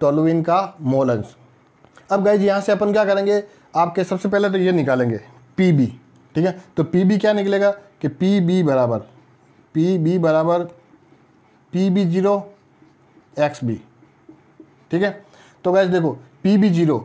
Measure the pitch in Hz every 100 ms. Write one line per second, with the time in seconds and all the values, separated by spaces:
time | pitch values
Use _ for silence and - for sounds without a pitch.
0 | 147 151 160 165 160 165 147 - 139 135
1 | 131 117 - - _ _ _ _ _ -
2 | - 202 196 208 202 196 196 196 208 208
3 | 202 196 196 208 202 - _ 156 170 170
4 | 180 185 202 202 202 190 180 180 135 127
5 | 120 110 - - _ - 185 151 117 -
6 | _ _ _ 160 180 180 - - 151 175
7 | 185 208 214 208 196 196 202 202 - -
8 | 151 - 185 202 170 185 156 131 120 110
9 | 110 - _ _ _ _ _ 156 170 185
10 | 156 180 165 156 160 175 170 - _ _
11 | _ _ _ _ _ _ _ 175 190 185
12 | 185 180 190 202 196 - _ _ - _
13 | _ _ _ - 147 - 123 110 - _
14 | _ _ _ - _ _ - _ - 170
15 | 196 196 - - - _ 185 190 185 180
16 | 160 123 - _ 190 208 208 170 165 123